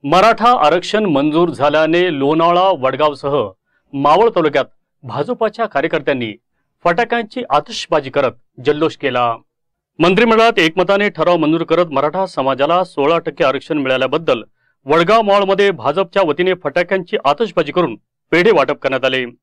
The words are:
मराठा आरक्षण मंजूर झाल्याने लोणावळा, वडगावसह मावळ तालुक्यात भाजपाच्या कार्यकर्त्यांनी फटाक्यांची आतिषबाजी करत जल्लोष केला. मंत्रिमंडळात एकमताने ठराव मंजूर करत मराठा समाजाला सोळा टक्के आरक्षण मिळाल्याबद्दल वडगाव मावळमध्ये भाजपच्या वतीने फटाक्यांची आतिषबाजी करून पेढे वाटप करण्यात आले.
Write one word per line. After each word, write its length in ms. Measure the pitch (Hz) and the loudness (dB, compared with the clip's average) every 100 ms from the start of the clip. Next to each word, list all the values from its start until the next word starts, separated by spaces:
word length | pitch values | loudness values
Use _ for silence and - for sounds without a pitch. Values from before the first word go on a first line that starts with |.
मराठा 460 | 139 175 214 220 233 247 | 2 4 4 4 2 4
आरक्षण 400 | 147 175 175 214 | 2 0 -2 -2
मंजूर 440 | 208 139 151 156 175 | 0 0 0 0 0
झाल्याने 680 | 123 143 151 156 170 180 143 | 0 0 2 0 0 0 -2
लोणावळा, 420 | 139 160 170 175 190 170 | 0 2 2 2 0 0
वडगावसह 560 | 127 135 151 139 143 143 101 - _ _ _ | -4 0 -2 -2 -4 -2 -4 -10 _ _ _
मावळ 360 | 139 143 170 233 | -2 2 4 4
तालुक्यात 360 | 180 156 139 123 _ _ _ | 2 0 0 -4 _ _ _
भाजपाच्या 640 | 131 131 233 247 220 214 | -12 -8 -6 -4 -4 -4
कार्यकर्त्यांनी 640 | 220 139 160 156 143 135 113 101 _ _ _ _ | -4 -2 -2 -4 -2 -4 -4 -10 _ _ _ _
फटाक्यांची 580 | 175 175 226 233 214 254 247 | -2 -2 -2 -4 -6 -12 -4
आतिषबाजी 600 | 147 147 220 - 156 131 | -4 -4 -12 -4 -4 -2
करत 220 | 143 131 - _ - | -2 -2 -4 _ -6
जल्लोष 300 | 123 147 156 | -2 0 -2
केला. 380 | - 139 123 120 113 _ _ _ _ _ - | -2 -4 -2 -2 -4 _ _ _ _ _ 0
मंत्रिमंडळात 600 | 165 190 233 226 226 226 | 2 4 2 4 4 2
एकमताने 500 | 165 185 180 196 208 | 0 0 0 0 0
ठराव 280 | 160 165 175 | 0 0 2
मंजूर 260 | 151 165 | 0 -2
करत 280 | 165 165 175 | 0 0 0
मराठा 340 | 135 147 175 | -2 -2 -2
समाजाला 580 | 190 - 135 131 143 175 | -6 -2 -2 0 0 0
सोळा 340 | 180 - 143 165 | -2 -2 0 0
टक्के 240 | 160 - | -4 -2
आरक्षण 340 | 147 135 - 156 | -2 -2 -4 -4
मिळाल्याबद्दल 640 | 135 131 131 156 156 117 107 _ _ _ | -2 0 0 -2 -2 -2 -4 _ _ _
वडगाव 360 | 135 160 170 226 | 0 0 4 2
मावळमध्ये 480 | 202 202 196 196 202 | 4 2 2 2 0
भाजपच्या 520 | 175 117 160 190 202 | 0 -2 -2 -2 0
वतीने 280 | 175 143 180 180 | 0 0 -2 -2
फटाक्यांची 540 | 147 175 175 196 175 208 | -2 -2 -2 -4 -4 -2
आतिषबाजी 460 | 139 147 220 175 147 | -2 0 -2 -2 -2
करून 240 | 170 160 107 _ _ _ | -2 -4 -6 _ _ _
पेढे 200 | 160 202 | -2 2
वाटप 280 | 175 135 147 | 0 0 -2
करण्यात 260 | 139 135 | -4 -2
आले. 200 | 131 131 123 _ | -2 -2 -6 _